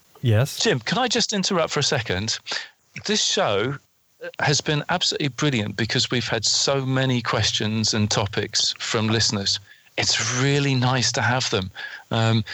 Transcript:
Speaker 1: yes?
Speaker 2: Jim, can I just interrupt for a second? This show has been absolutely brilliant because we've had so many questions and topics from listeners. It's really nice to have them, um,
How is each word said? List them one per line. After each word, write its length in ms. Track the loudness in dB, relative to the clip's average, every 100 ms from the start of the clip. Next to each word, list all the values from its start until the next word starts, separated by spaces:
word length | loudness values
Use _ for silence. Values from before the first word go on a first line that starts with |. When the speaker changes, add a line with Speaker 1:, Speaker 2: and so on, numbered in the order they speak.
| _ -2
Speaker 1:
yes? 400 | 2 4 2 0
Speaker 2:
Jim, 180 | 0 0
can 180 | 0 0
I 120 | 0
just 240 | 0 0
interrupt 400 | 0 0 2 2
for 80 | 0
a 20 |
second? 560 | 0 0 0 -2 -2 -6 -6 -8 -10 _ _ -10 -2
This 140 | 0
show 540 | 0 2 2 2 0 -4 _ _ _ -16 -12 -2
has 220 | 0 0
been 240 | 0 -2 0
absolutely 400 | -2 -2 -2 -4
brilliant 480 | 0 0 0 -2 -2
because 360 | -2 -2 0
we've 160 | -2 -2
had 160 | -2
so 420 | 0 0 2 0 2
many 360 | 0 2 0
questions 680 | 0 0 0 0 0 0 0
and 160 | 2 2
topics 640 | 0 -2 -2 -2 -2 -2 -4
from 300 | -2 0 2
listeners. 500 | 2 2 0 -2 -4 -6 -20 _ -4
It's 420 | -2 0 -2 0
really 360 | 2 2 2 2
nice 340 | 2 2 0
to 120 | 0
have 280 | 0 0 0
them, 220 | -2 -4 -8 -14 -14 -4
um, 320 | 0 2 2 0